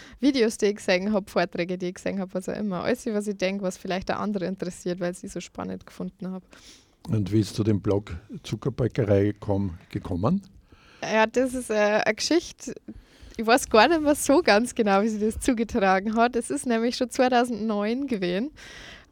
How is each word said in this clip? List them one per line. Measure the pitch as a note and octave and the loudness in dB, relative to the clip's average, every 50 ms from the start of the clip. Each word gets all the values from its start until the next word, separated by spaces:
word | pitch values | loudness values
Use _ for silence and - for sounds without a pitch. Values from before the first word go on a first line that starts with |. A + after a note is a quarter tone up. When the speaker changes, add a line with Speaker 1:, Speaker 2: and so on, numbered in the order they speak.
| - - - - | -20 -20 -10 0
Speaker 1:
Videos, | A#3+ C#4+ C4+ C4 G#3+ A3+ - - | 0 0 2 4 2 2 2 0
die | G#3+ G3+ | 0 0
ich | G#3 G#3 | 0 0
gesehen | - - F#3 F3+ F#3 G#3+ | 0 2 2 2 2 2
habe, | G#3+ G3 G3 - | 0 0 -2 0
Vorträge, | - G3 F3 F3 - F#3 E3+ F3 F#3 F3+ | 0 0 0 0 -2 -4 -4 -4 -4 -4
die | F#3 F3+ | -6 -8
ich | F#3 | -8
gesehen | - - F3+ F#3 G3 | -6 -6 -4 -4 -4
habe, | F#3 F#3 - | -6 -6 -6
was | F#3 F#3+ - | -8 -6 -6
auch | - | -6
immer. | - G#3+ G#3 F3+ E3+ - | -4 -4 -4 -4 -2 -2
Alles, | - B3 - - | -2 -2 -2 -2
was | A#3+ G#3+ G#3 G#3 G#3+ | -4 -4 -2 -2 -4
ich | G3+ G3 | -4 -2
denke, | F#3 F#3 G3 G3+ G3+ | -2 -2 -2 -2 -4
was | F#3 F#3 - | -6 -6 -6
vielleicht | - F#3+ F3 F#3+ - - | -6 -4 -4 -4 -2 -4
auch | - - | -4 -4
andere | - G3+ G#3 G3 E3+ | -4 -4 -2 -2 -2
interessiert, | F3+ G3 - E3+ F3+ F3 - - F3+ F3 F#3 | -4 -4 -4 -6 -8 -8 -6 -6 -6 -4 -2
weil | F3 F3 | -4 -6
ich | F3+ - | -6 -6
sie | - G3+ | -12 -12
so | - F3 | -12 -12
spannend | - - - - F3+ F#3+ F#3+ F#3 - | -12 -12 -10 -10 -8 -8 -8 -10 -12
gefunden | - - - F#3+ F#3 - _ F3+ F#3 | -16 -12 -10 -10 -10 -10 _ -10 -10
habe. | F#3 F#3 - _ - - - - - - _ _ _ _ _ - | -10 -10 -12 _ -20 -20 -20 -20 -20 -20 _ _ _ _ _ -4
Speaker 2:
Und | A2+ G#2+ G2 F2+ G#2 | -2 -2 0 2 2
wie | A2 | 2
ist | G2+ - - | 2 2 -2
zu | - G#2+ | -2 0
dem | A2 G#2+ F#2 | 0 0 0
Blog | - G#2+ F#2+ G2+ G#2+ - - - - - B3+ E3 - | 0 0 0 0 -2 -4 -10 -12 -12 -14 -16 -14 -10
Zuckerbäckerei | - A#3 G#3+ - D3 A2+ - B2+ G#2+ - - A2+ G2+ G2+ G2 G2+ G#2 G#2 | -8 -10 -6 -4 -6 -4 -2 -2 -2 0 0 2 4 4 4 4 2 0
punkt | - | -4
com | - G#2 G2+ G2 G2+ F#2+ E2 - - _ | -4 -2 -2 0 0 -4 -6 -10 -14 _
gekommen? | - G2+ - - F#2+ E2+ G2 B2+ F#3 G3+ G3 - - - - _ - _ _ - - - | -8 -8 -6 -4 -4 -2 0 0 0 0 -2 -8 -16 -20 -20 _ -20 _ _ -20 -14 -10
Speaker 1:
Ja, | - B3 G#3 A3 A3 | -6 -2 2 2 2
das | A3 - B3 C4 B3+ B3 | 2 2 0 0 0 -2
ist, | B3+ A#3 - | -6 -6 -2
äh, | G#3+ G#3+ G#3 G#3 G#3+ G#3+ - | 0 2 2 4 4 2 2
eine | - A3 | 0 0
Geschichte, | - - - D4 F4 - - - - - B3 - - - - - - - _ _ _ - - - - | -2 0 2 2 2 0 -2 -10 -14 -14 -14 -14 -14 -14 -18 -18 -18 -20 _ _ _ -20 -14 -10 -4
ich | A3+ A3 | 2 4
weiß | A#3+ C4+ - - | 4 4 4 4
gar | - G#3+ G#3+ D4 | 6 6 8 8
nicht | E4+ D#4+ | 6 4
mehr | D4+ C#4+ D4+ | 4 2 2
so | - - - C#4 E4+ E4+ | 2 4 4 4 4 6
ganz | A3+ G3+ G#3 B3 A#3+ - | 6 4 4 4 0 -2
genau, | - A3 G#3 G3 G3 | 0 2 4 4 4
wie | G#3 A3+ | 2 2
sie | G#3+ G#3 | 0 0
das | G#3 A3 - - | -2 -2 -2 -2
zugetragen | - - B3+ A3 A3+ G#3+ - A#3+ G3 F#3+ F#3+ F#3+ G3 A3+ G#3+ | 0 0 0 0 0 -2 0 2 4 4 4 2 2 0 2
hat. | A#3 A3+ B3 B3+ | 2 2 2 2
Es | A#3+ A#3 - | -2 -4 -4
ist | - C#4+ - B3+ | -6 -4 -2 0
nämlich | A#3 A3+ A3+ B3 A#3 | 0 0 0 0 0
schon | - B3+ A#3 | -2 -4 -2
zweitausendneun | - - B3+ B3+ B3+ A#3+ B3 A#3+ A#3+ G3 G#3+ A3+ G#3 G#3 G#3 G#3+ A#3+ C4 C#4+ | 2 2 2 4 4 4 2 2 -2 -4 -2 -2 -2 0 0 -2 -2 -2 -2
gewesen. | C4 B3+ F#3+ F#3 F3 F3+ G3 B3 D4+ - - - - - - - - - - - _ | -4 -2 -2 -2 0 0 -2 -2 -4 -8 -14 -20 -20 -18 -18 -18 -18 -20 -20 -20 _